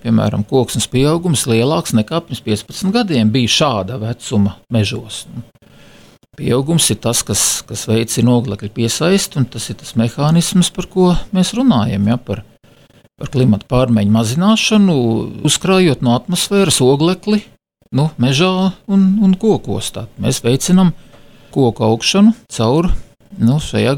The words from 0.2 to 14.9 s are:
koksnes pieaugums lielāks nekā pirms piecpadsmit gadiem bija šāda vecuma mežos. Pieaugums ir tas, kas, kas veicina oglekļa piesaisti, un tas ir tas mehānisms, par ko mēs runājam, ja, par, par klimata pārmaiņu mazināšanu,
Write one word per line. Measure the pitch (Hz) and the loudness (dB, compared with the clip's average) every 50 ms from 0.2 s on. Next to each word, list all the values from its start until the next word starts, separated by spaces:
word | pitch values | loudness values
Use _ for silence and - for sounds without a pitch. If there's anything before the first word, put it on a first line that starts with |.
| 107 104 104 101 104 | 2 0 -2 -2 -4
koksnes | - 135 131 120 - - - - - | 0 0 0 0 0 -2 -6 -6 -2
pieaugums | - 127 135 151 160 170 175 185 156 - - | 0 0 2 2 0 0 0 -2 -2 -2 0
lielāks | 131 113 113 117 139 160 170 160 - - | 0 0 0 2 0 0 -2 -4 -2 0
nekā | 110 107 - 160 165 | -2 -2 0 -4 -6
pirms | - - 139 - - | -6 -6 -12 -10 -4
piecpadsmit | 110 107 101 - - - - - 185 196 | -4 -4 -4 -6 -12 -14 -6 -4 -2 0
gadiem | 240 240 190 160 120 107 107 110 | 0 -2 0 0 0 2 2 2
bija | 131 120 107 | 2 0 0
šāda | - - 156 147 120 104 92 92 120 131 | 0 0 0 0 0 -2 -4 -6 -8 -8
vecuma | 107 113 120 - - - 127 104 101 98 - - _ - | -6 -8 -8 -8 -8 -4 0 0 0 0 -2 -6 _ -4
mežos. | 123 113 104 98 - 110 110 - - - - - - 123 110 - _ _ _ _ - - - - - - - - - _ _ _ _ - | -2 -2 0 0 -4 -8 -12 -12 -16 -16 -16 -14 -16 -16 -16 -16 _ _ _ _ -20 -20 -20 -20 -20 -20 -20 -20 -20 _ _ _ _ -8
Pieaugums | - 139 117 131 135 147 170 160 - - | -4 -2 -2 -2 0 0 0 0 0 0
ir | 117 | -4
tas, | - - 113 117 - | -2 -4 -4 -4 -4
kas, | - - 107 - - - - - - - | -4 -4 -4 -2 -2 -4 -4 -6 -8 -12
kas | - - - | -12 -10 -4
veicina | - 110 113 117 110 - - 117 123 123 | -2 0 0 0 -2 -2 0 2 2 2
oglekļa | 120 117 131 101 101 - 104 - | 2 0 -2 -8 -8 -10 -10 -6
piesaisti, | - 117 113 - - 156 170 190 196 190 - - | -4 -4 -2 -2 -2 0 2 2 0 0 -2 -2
un | 147 127 | -2 -2
tas | - - 113 - - | -2 -4 -12 -10 -10
ir | 110 | -12
tas | - - - - 113 | -14 -14 -8 -2 -2
mehānisms, | 113 117 - - 143 151 160 170 165 - - 180 175 - - | -2 -2 -2 0 0 2 2 2 2 2 2 2 0 0 -2
par | - - - | -8 -10 -6
ko | - 185 185 180 175 - - - - | 0 2 2 4 2 2 -2 -2 -2
mēs | 185 180 - - | -2 -2 0 0
runājam, | 233 269 262 165 117 101 110 98 98 101 104 | 0 2 2 2 2 2 0 0 0 0 0
ja, | 117 | 0
par, | 127 - - 101 104 - - _ _ _ _ - _ _ _ _ _ _ _ _ - | -2 -4 -6 -8 -8 -8 -16 _ _ _ _ -20 _ _ _ _ _ _ _ _ -12
par | - - - | -12 -6 -2
klimata | 131 127 131 104 101 - - | 0 2 2 2 0 -2 -2
pārmaiņu | 127 123 131 123 117 107 101 101 107 | 0 0 2 2 2 2 2 2 2
mazināšanu, | 113 117 107 123 156 180 208 220 214 - - 220 208 202 190 | 2 0 0 -2 0 2 2 2 2 0 0 2 4 4 4